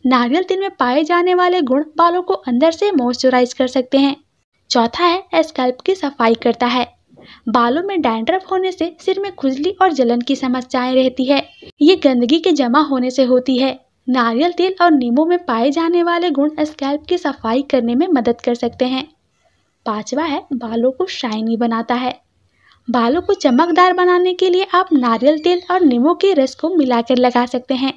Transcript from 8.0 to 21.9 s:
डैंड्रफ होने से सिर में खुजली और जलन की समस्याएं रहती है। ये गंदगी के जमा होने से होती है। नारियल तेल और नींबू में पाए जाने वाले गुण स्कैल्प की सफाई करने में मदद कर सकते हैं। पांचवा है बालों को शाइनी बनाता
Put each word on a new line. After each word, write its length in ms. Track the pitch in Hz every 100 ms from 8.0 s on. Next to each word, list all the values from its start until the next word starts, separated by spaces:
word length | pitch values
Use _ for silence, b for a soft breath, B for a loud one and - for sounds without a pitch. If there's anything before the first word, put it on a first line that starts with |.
डैंड्रफ 500 | 269 226 226 359 370
होने 220 | 381 370
से 240 | 359 339 330
सिर 200 | - 381
में 140 | 392
खुजली 360 | 381 269 262 320 392
और 100 | 381
जलन 280 | 277 240 240
की 160 | 240 269
समस्याएं 580 | 254 254 254 262 247
रहती 300 | 262 262 254
है। 240 | 254 277 - B B _
ये 140 | 294 370
गंदगी 420 | 285 254 240 330
के 140 | 349
जमा 280 | 285 247 269
होने 300 | 302 262 247
से 140 | 254
होती 340 | 247 254 254 254
है। 280 | 262 262 _ _ -
नारियल 440 | 254 233 233 339
तेल 220 | 339 370 381
और 80 | 349
नींबू 360 | 294 240 240 320
में 180 | 349
पाए 260 | 349 226 254
जाने 320 | 294 330 349
वाले 280 | 339 339 359
गुण 200 | 269 294 302
स्कैल्प 420 | 302 - 269 294 -
की 100 | 359
सफाई 440 | 311 269 226 247
करने 320 | 277 262 233
में 140 | 240 370
मदद 320 | 285 233 240
कर 140 | -
सकते 300 | 240 240 -
हैं। 240 | 254 262 302 _ _ _ _ _ _ _ -
पांचवा 380 | 214 208 262
है 220 | 330 285 -
बालों 380 | 254 233 233 247
को 160 | 262 381
शाइनी 500 | - 247 214 220 226
बनाता 380 | 233 226 226